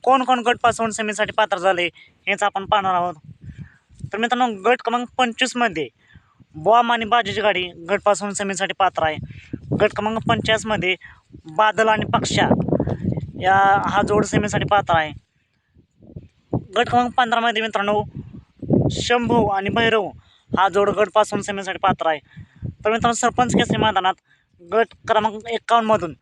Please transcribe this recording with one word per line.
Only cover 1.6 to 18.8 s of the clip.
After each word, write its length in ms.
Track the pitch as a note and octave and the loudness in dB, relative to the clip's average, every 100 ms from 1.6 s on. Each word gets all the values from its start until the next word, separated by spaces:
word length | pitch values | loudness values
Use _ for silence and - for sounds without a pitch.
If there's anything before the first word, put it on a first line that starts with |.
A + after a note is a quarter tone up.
| F3+ F3 F3 - - _ - | 2 2 -2 -6 -20 _ -6
हेच 160 | G3 | -2
आपण 220 | G#3 G3 G3 | -2 -2 0
पाहणार 280 | G#3 F#3+ | 0 2
आहोत. 200 | F3+ F3 D#3 - - - - - _ _ - - | 0 -2 -6 -18 -20 -20 -18 -18 _ _ -18 -10
तर 40 | G3+ | -4
मित्रांनो, 520 | A#3 B3 B3 G3+ F#3+ | -2 0 -2 0 0
गट 120 | B3 | 0
क्रमांक 260 | - A#3+ A#3+ - | 0 -4 -4 -2
पंचवीसमध्ये 680 | B3 A3+ B3+ B3 A#3 D#3+ C3+ _ _ - _ _ _ D#3 | -2 0 -4 0 -2 -2 -8 _ _ -20 _ _ _ -4
बॉम 360 | D#3+ A#3 A#3 | 2 4 4
आणि 140 | A#3 A3 | -2 0
बाजूची 360 | A#3+ G3+ G3+ | 0 0 0
गाडी 220 | G#3 F3+ | 0 0
गट 380 | F3+ E3+ E3 G3 G#3 | -4 -10 -4 0 2
पास 160 | G3+ | 0
होऊन 120 | G3+ | -2
सेमीसाठी 400 | F#3+ G3+ F#3 F#3+ F#3 | -4 -6 -4 -6 0
पात्र 240 | F#3 - | 0 2
आहे. 140 | D#3+ D3+ - - - - - - | -2 -4 -12 -16 -14 -14 -6 0
गट 80 | G#3 | 0
क्रमांक 280 | - G#3 A3 - | 0 -4 -4 -2
पंचेचाळीसमध्ये 680 | A3+ A3 A3 A3 G#3 F3+ F3+ - - _ - D#3+ D#3 | -2 0 0 0 -2 -2 -4 -8 -20 _ -20 -10 2
बादल 320 | G#3+ G#3 A3 | 2 4 2
आणि 180 | G#3+ G#3+ | 2 0
पक्षा 420 | A#3 - G3+ E3+ - - - - - - - - - | -2 0 0 2 2 0 0 -2 -4 -4 -4 -8 -4
या, 400 | F#3 G3 G3 G3 F#3 | 2 4 4 2 2
हा 160 | F#3 | -2
जोड 240 | G#3 G#3 G#3 | 2 0 2
सेमीसाठी 400 | A3 G#3 G3+ G3 | 0 0 -2 2
पात्र 320 | G3+ G3 E3 | 2 4 0
आहे. 280 | D#3 D3 _ _ _ _ _ _ _ _ - - - _ _ - - G#3+ | 0 -8 _ _ _ _ _ _ _ _ -20 -20 -20 _ _ -6 -2 -2
गट 120 | A#3+ | 2
क्रमांक 240 | A#3+ B3 | 2 0
पंधरामध्ये 480 | - A#3+ A#3 A#3 A3 | 0 2 2 0 0
मित्रांनो, 420 | A3 G#3 G3+ G#3 G#3 - - - _ _ - - | -2 -2 0 0 -2 -10 -16 -18 _ _ 0 2